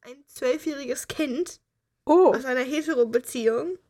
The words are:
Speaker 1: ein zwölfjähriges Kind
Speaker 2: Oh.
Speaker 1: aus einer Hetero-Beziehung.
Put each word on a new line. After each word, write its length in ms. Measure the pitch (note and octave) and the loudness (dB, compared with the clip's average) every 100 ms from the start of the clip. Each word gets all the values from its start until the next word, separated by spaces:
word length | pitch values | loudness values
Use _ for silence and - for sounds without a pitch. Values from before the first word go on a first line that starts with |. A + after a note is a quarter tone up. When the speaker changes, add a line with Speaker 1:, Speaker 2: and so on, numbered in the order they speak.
Speaker 1:
ein 240 | A#3 C#4 _ | -20 -20 _
zwölfjähriges 800 | - B3+ D4+ D#4+ C#4 B3+ - - | -4 -2 -2 -4 -6 -6 -8 -8
Kind 540 | - D4 B3+ F4+ - _ _ _ _ - | -4 -4 -4 -6 -10 _ _ _ _ 4
Speaker 2:
Oh. 260 | E4+ E4 | 6 6
Speaker 1:
aus 120 | A3+ C4 | 4 0
einer 160 | B3+ | -4
Hetero-Beziehung. 1160 | C4 D4+ D4+ C4 A#3 A#3 - B3 A3 A#3 E4 F#4 | -2 -4 0 0 2 0 -2 -2 0 0 -4 -8